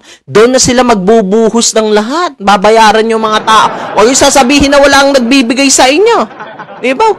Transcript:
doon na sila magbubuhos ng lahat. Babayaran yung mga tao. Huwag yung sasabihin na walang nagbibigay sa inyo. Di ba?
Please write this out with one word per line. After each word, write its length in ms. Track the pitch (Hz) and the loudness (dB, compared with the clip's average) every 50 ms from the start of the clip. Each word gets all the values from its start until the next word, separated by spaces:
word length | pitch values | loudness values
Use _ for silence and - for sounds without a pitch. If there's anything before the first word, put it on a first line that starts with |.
| - - - - _ | -8 -16 -20 -20 _
doon 320 | - 131 202 220 247 254 | -4 0 2 2 2 2
na 80 | 262 - | 0 0
sila 240 | - 247 240 254 247 | 0 0 0 0 0
magbubuhos 880 | 226 202 175 185 226 226 214 185 196 226 226 220 220 233 226 - - | 0 0 0 2 2 2 2 0 0 0 0 0 0 -2 -2 -2 -2
ng 160 | 220 220 214 | -2 -2 0
lahat. 480 | 214 208 208 226 269 330 359 330 277 - | 0 -2 -2 -2 -4 -4 -4 -6 -8 -4
Babayaran 640 | 196 196 202 202 185 214 220 226 220 214 208 220 220 226 | -2 0 0 2 0 0 2 2 2 2 2 2 0 0
yung 80 | 220 220 220 214 | -2 -2 -2 -2
mga 160 | 214 214 - | -4 -2 -2
tao. 240 | 220 220 220 214 196 - - - - - - | 0 2 2 2 0 -2 -6 -10 -6 -2 0
Huwag 80 | 208 233 | 0 2
yung 80 | 269 | 2
sasabihin 560 | - 311 277 269 285 269 240 285 285 277 277 | 2 0 2 2 2 2 2 2 2 2 2
na 80 | 285 285 | 2 2
walang 320 | 277 277 277 277 277 277 | 2 4 2 2 2 2
nagbibigay 560 | 277 262 240 226 262 277 254 226 262 233 277 277 | 0 0 -2 0 0 0 0 0 -2 -2 0 0
sa 240 | 262 - 277 254 | 0 2 2 2
inyo. 320 | 285 320 403 466 466 381 226 214 - - 214 - - - 214 208 202 - | 2 2 2 2 2 0 -2 -4 -8 -14 -18 -18 -18 -18 -20 -20 -16 -8
Di 160 | - 240 262 | -6 -6 -2
ba? 160 | - 453 440 392 | 0 0 -2 -2